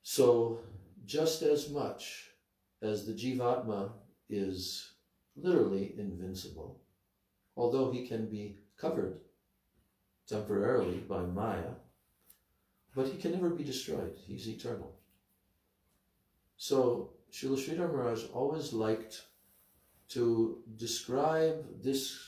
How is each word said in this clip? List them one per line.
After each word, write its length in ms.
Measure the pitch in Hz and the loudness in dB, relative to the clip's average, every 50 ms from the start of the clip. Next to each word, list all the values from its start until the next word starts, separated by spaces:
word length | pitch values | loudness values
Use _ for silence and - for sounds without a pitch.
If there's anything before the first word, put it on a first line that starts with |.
So 580 | _ - - - 131 120 120 117 117 117 117 - - - - - - - - - - | _ -4 4 6 8 8 10 8 6 2 0 -6 -8 -14 -16 -16 -18 -20 -20 -20 -12
just 360 | - 143 151 160 160 - - | -4 0 2 2 2 2 2
as 280 | 156 151 147 143 - 143 | 4 4 4 4 2 -2
much 580 | 143 143 131 - - - - - - - - - _ _ _ _ _ _ _ _ _ _ | -4 -2 -2 -4 -6 -8 -10 -12 -12 -12 -16 -18 _ _ _ _ _ _ _ _ _ _
as 240 | 110 107 104 104 98 | -2 -2 -2 -2 -2
the 80 | 110 107 | -4 -6
Jivatma 760 | 98 120 127 127 127 120 120 123 - 110 113 104 98 98 - - - - - _ _ _ _ | -4 -2 -2 0 2 2 2 2 2 0 -2 -2 -2 -4 -6 -8 -12 -20 -20 _ _ _ _
is 640 | 107 101 98 95 92 92 90 - - - - - - _ _ _ _ _ _ _ _ | -2 -2 0 -2 -2 -4 -6 -6 -8 -8 -10 -14 -20 _ _ _ _ _ _ _ _
literally 580 | 139 160 185 175 143 110 98 98 98 98 - - | -4 2 4 6 6 6 6 4 0 -2 -4 -4
invincible, 880 | 107 104 98 87 85 92 92 92 92 - - - 80 80 - - - _ _ _ _ _ _ _ _ _ _ _ _ _ _ _ | -6 -6 -6 -4 -6 -6 -8 -8 -8 -10 -10 -12 -12 -14 -14 -14 -18 _ _ _ _ _ _ _ _ _ _ _ _ _ _ _
although 340 | - 120 - 135 135 131 123 | 2 2 4 4 4 4 2
he 160 | 123 120 - | 2 -4 -4
can 220 | - 113 110 110 101 | -4 -2 -2 -2 -4
be 300 | 107 104 104 101 - - - _ _ | -4 -6 -8 -10 -12 -16 -20 _ _
covered 440 | - - - - - - - - - - - _ _ _ _ _ _ _ _ _ _ _ _ _ _ _ _ _ _ _ | -4 -2 0 0 0 -2 -2 -4 -8 -16 -20 _ _ _ _ _ _ _ _ _ _ _ _ _ _ _ _ _ _ _
temporarily 720 | - 107 104 104 - 101 98 101 - - - 98 90 90 90 | -6 -4 -4 0 2 2 4 4 4 4 4 4 2 -2 -4
by 240 | - - 98 95 | -4 -4 -4 -2
Maya, 520 | 90 87 90 101 110 110 98 87 85 - 127 - - - _ _ _ _ _ _ _ _ - _ _ _ _ _ _ _ _ _ _ _ - | -2 -2 -2 -2 -2 -2 -2 -2 -4 -6 -8 -10 -16 -20 _ _ _ _ _ _ _ _ -20 _ _ _ _ _ _ _ _ _ _ _ -2
but 120 | 131 131 | 0 0
he 100 | 135 - | 0 -2
can 160 | - - 165 | -2 -2 0
never 180 | 180 185 180 170 | 0 2 2 0
be 140 | 170 - 143 | 0 -2 -4
destroyed. 540 | 135 123 - - - 120 98 90 85 - - - | -4 -4 -6 -4 -4 -4 -4 -4 -6 -8 -12 -12
He's 220 | - - - 110 110 | -12 -10 -8 -8 -8
eternal. 480 | 95 - - - - 98 - - - - _ _ _ _ _ _ _ _ _ _ _ _ _ _ _ _ _ _ _ _ _ _ _ _ _ _ _ _ _ _ _ | -8 -6 -6 -6 -6 -6 -8 -12 -16 -20 _ _ _ _ _ _ _ _ _ _ _ _ _ _ _ _ _ _ _ _ _ _ _ _ _ _ _ _ _ _ _
So 540 | - - - 139 131 123 120 117 - - - - - _ _ | -10 -2 2 4 6 6 4 4 0 -4 -8 -14 -20 _ _
Srila 280 | - - 135 135 135 135 | -12 -6 -2 -2 -2 -2
Sridhar 340 | - - 165 175 175 165 | -2 -2 -2 0 0 0
Maharaj 320 | 151 131 123 120 113 110 - - | 0 0 0 0 -2 -2 -6 -6
always 400 | - 123 135 147 156 160 139 - | -2 0 0 0 0 -2 -4 -4
liked 500 | 117 110 110 107 113 110 - - - - - - _ _ _ _ _ _ _ _ _ _ _ _ _ _ _ - | -2 0 2 2 0 0 -2 -12 -14 -16 -18 -20 _ _ _ _ _ _ _ _ _ _ _ _ _ _ _ -8
to 520 | - 127 117 117 113 113 110 107 - - - 113 110 | -2 2 2 4 4 4 4 2 0 -8 -12 -16 -12
describe 1040 | 110 117 113 - - - - 127 139 151 156 160 160 160 160 156 156 - - - - | -8 -6 -4 -4 -4 -4 -2 0 2 4 4 4 4 4 4 2 0 -6 -10 -12 -4
this 360 | - 131 135 135 - - - - - | 0 0 0 0 -2 -4 -8 -10 -16